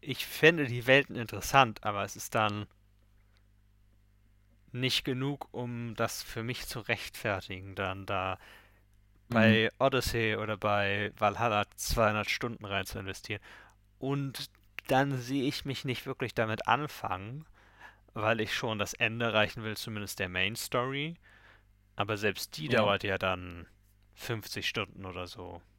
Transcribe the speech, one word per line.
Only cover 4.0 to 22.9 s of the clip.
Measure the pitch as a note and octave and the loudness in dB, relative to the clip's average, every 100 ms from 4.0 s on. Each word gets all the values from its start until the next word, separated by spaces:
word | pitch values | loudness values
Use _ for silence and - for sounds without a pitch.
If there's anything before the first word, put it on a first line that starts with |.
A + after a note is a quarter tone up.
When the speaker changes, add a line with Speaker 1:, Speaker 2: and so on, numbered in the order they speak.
| _ _ _ _ _ _ - | _ _ _ _ _ _ -14
Speaker 1:
nicht | B2 B2+ - | -2 0 0
genug, | - B2+ C3+ C#3+ - | 0 -2 -2 -4 -8
um | - B2 A#2+ A#2 | -8 -6 -6 -8
das | G#2+ A2+ - | -2 -2 -2
für | - - | -10 -8
mich | A2+ B2 - | -6 -6 -6
zu | - | -8
rechtfertigen, | G#2 A2+ - - A2+ F#2+ - F#2 G2 | -4 -4 -4 -6 -2 -2 -2 -12 -10
dann | F#2+ F#2+ F#2+ F#2+ | -4 -4 -4 -4
da | G2 F#2 F#2 - - - _ _ _ _ _ _ | -2 -2 -4 -10 -20 -20 _ _ _ _ _ _
Speaker 2:
Mhm. | |
Speaker 1:
bei | A#2 A2 A2 A2 - | 6 8 8 4 4
Odyssey | C3+ C3 - A#2+ A2 G#2+ | 2 4 2 0 2 0
oder | G#2+ G#2+ | -2 -2
bei | G#2+ G#2 G2+ G2+ G#2 - | 2 2 2 0 -2 2
Valhalla | G#2+ G2+ A#2 G#2 G2+ - | 0 2 2 2 0 -4
zweihundert | - - A2 G#2+ G2+ | -2 4 4 4 0
Stunden | - B2 A#2 | -2 -4 -6
rein | G#2 G2 F#2+ | -4 -4 -4
zu | A2+ | -6
investieren. | F#2+ F#2+ - G#2 - - - - _ _ | -8 -10 -8 -8 -8 -20 -20 -20 _ _
Und | C3 C#3 C#3 B2 - - _ - - | -2 -2 -4 -8 -12 -16 _ -16 2
dann | C3 C#3 C3+ | 4 4 0
sehe | A#2+ C#3 | -2 0
ich | C3 - | 0 -2
mich | C#3+ C3 | -6 -6
nicht | C#3 A#2+ - | -4 -4 -6
wirklich | C3 A#2+ | -6 -4
damit | - A2 A2 - | 0 0 0 2
anfangen, | A#2+ D3 - A2+ F#2 G2 C3+ D#3 - - - - - - | 0 0 -6 -6 -6 -6 -12 -14 -20 -20 -20 -20 -20 -16
weil | - G#2+ A2+ | -2 0 2
ich | G#2+ | 0
schon | - B2+ A2 | -2 -2 -2
das | G2+ | -4
Ende | - A#2 A2+ A#2 | 0 -2 0 0
erreichen | G#2+ G#2 - | 4 2 0
will, | A2 G#2 | -8 -6
zumindest | - G#2+ G2+ - | -6 -8 -8 -6
der | F#2+ | -4
Main | F2+ F#2+ A#2 | 0 0 -2
Story. | - B2+ B2 C#3 D3+ E3+ - - - - _ _ _ - | -4 -2 -2 -4 -6 -8 -18 -20 -20 -20 _ _ _ -4
Aber | G2+ G#2+ | -2 0
selbst | G#2 F#2 - - | 0 0 -6 -8
die | D3+ | 2
Speaker 2:
Ja. | A#2+ | 4
Speaker 1:
dauert | G#2 | 4